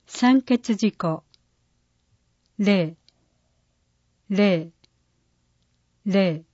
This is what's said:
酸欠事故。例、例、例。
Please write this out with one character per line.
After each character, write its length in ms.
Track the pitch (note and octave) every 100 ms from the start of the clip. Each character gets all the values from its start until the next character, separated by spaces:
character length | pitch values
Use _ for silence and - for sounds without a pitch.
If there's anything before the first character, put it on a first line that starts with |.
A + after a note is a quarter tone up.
| -
酸 340 | - B3 C4
欠 340 | - B3 - G#3
事 160 | G#3+
故。 320 | - E3+ D#3+ _ _ _ _ _ _ _ _ _ _ _ _ _ -
例、 380 | G3+ G3 D#3+ E3 _ _ _ _ _ _ _ _ _ _ _ _ -
例、 420 | F#3+ G3+ F3 E3 _ _ _ _ _ _ _ _ _ _ _ _ _ G3+
例。 380 | G3 F#3 D#3+ -